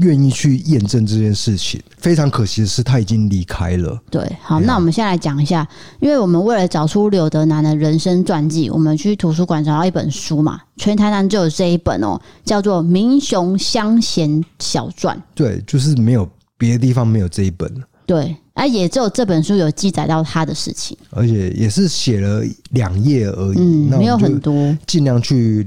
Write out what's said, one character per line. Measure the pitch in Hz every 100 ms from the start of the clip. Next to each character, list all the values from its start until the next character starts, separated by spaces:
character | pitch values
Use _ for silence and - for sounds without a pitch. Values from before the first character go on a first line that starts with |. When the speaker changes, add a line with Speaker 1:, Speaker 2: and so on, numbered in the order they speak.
Speaker 1:
愿 | 180 139
意 | 139
去 | - 147 131 156
验 | 143 101
证 | 120 107
这 | 110
件 | 107
事 | 104 - 98
情。 | - - - -
非 | 175
常 | 160 143
可 | - 104
惜 | -
的 | 104
是， | -
他 | 120 131
已 | 98
经 | 113 107
离 | 95 90
开 | - 87 90
了。 | 82 117 -
Speaker 2:
对， | - - 170
好， | - 160
Speaker 1:
对 | 214
啊。 |
Speaker 2:
那 | 226
我 |
们 | 170
先 | 165 214
来 | 175
讲 | 156 143
一 | 147
下， | 170 143 - - -
因 | 277
为 | 285
我 | 190
们 | 170
为 | 208
了 | 226 180
找 | 165 151
出 | 208 208
刘 | 196 156
德 | 156 156
南 | 151
的 | 151 151
人 | 156 160
生 | 185 180 185
传 | 165 151
记， | 160 135
我 | 156
们 | 156 156
去 | 208 208
图 | 170
书 | 156 180
馆 | 160
找 | 156 151
到 | 180
一 |
本 | 165 151
书 | 139 - 151
嘛， | 151 - _ -
全 | 202 208
台 | 208
南 | 202 196
就 | 208
有 | 165
这 | 156 180
一 | 170
本 | 170 95
哦， | 104 85 - -
叫 | - 208
做 | 202 180
《民 | 165 185 233 277
雄 | - 196 180 190
乡 | - 233 214 233
贤 | 220 - 151 156 165 -
小 | - - 117
传》。 | - 175 - -
Speaker 1:
对， | - 127 92 101
就 | 143
是 | 143 135
没 | 113
有， | 123 87 _ _ -
别 | 117
的 | 120
地 | 127
方 | 127 113
没 | 110
有 | 90
这 | -
一 | 95
本。 | 85 78 - - _ -
Speaker 2:
对， | 165 143 156 _
啊， | - 277
也 | 220 175
只 | 262
有 | 226
这 | - 220
本 | 165
书 | 160
有 | 202 156
记 | 151 196
载 | 156 147
到 | 160
他 | 160 165 151
的 | 151
事 | -
情， | - - - -
Speaker 1:
而 | - 117
且 | 107 92
也 | 76 110
是 | 135 190
写 | - 135 104
了 | 101 104 110 - -
两 | 127 98 95
页 | 131 135 101
而 | 98 -
已， | -
Speaker 2:
嗯， | 180 160 147
Speaker 1:
那 | 151
我 |
们 |
就 |
Speaker 2:
没 | 220
有 | 240
很 | 190 147
多。 | 151 143 143 156 -
Speaker 1:
尽 | 165
量 | 139 120
去 | - 131 113 107